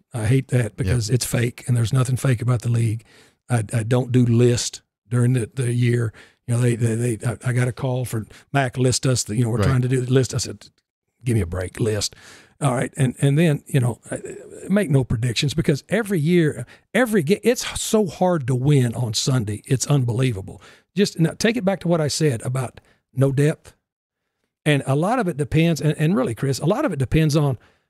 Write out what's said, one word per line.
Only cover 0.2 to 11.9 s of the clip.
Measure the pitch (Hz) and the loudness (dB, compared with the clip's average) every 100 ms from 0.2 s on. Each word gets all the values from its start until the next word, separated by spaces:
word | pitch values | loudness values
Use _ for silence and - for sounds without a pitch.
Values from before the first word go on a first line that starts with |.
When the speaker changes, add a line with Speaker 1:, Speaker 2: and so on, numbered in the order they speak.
| 107 | 0
Speaker 1:
hate | 135 131 | 2 2
that | 123 110 - | 0 0 -2
because | 95 123 107 | 0 0 0
Speaker 2:
Yeah. | |
Speaker 1:
it's | 123 - | -2 -2
fake | 120 120 - - | -2 -2 -4 -2
and | 120 | 0
there's | 113 | 2
nothing | 135 127 127 | 0 0 0
fake | 135 117 | 0 0
about | 120 120 | 0 0
the | 120 | 0
league. | 117 117 110 - - _ _ - | 0 0 -2 -8 -20 _ _ -4
I, | 120 101 | -2 -2
I | 117 | -2
don't | 107 127 123 | 0 0 2
do | 123 | 2
lists | 120 117 120 120 - - _ _ - | 4 6 4 2 -2 -10 _ _ -4
during | 123 123 | 0 2
the, | 127 104 | 2 -2
the | - 123 | -4 -2
year. | 120 123 120 113 - - _ - | 2 2 2 -2 -8 -20 _ -4
You | |
know, | 120 | 0
they, | 123 113 | 2 2
they, | 117 113 120 107 | 0 0 -2 -2
they, | 117 | -4
I, | 104 127 | -4 -2
I | |
got | 123 123 | 0 -2
a | |
call | - 135 127 | -2 -4 -4
for | 120 113 104 - _ | -4 -6 -8 -14 _
Mac | 139 127 127 | -2 -2 0
list | 127 - 135 | 0 0 0
us. | 123 | 0
The, | - 107 | -2 -2
you | |
know, | 117 | 0
we're | 110 | 0
Speaker 2:
Right. | 101 | 2
Speaker 1:
trying | 127 | 2
to | 123 | 0
do | 131 | -2
the | 123 | 2
list. | 131 123 | 2 2
I | 127 | -2
said, | - 104 - _ _ _ _ _ | -6 -10 -18 _ _ _ _ _
"Give | 120 | -2
me | 113 | 0
a | 87 | 0
break, | 87 90 - | -4 -6 -4
list." | 113 | -2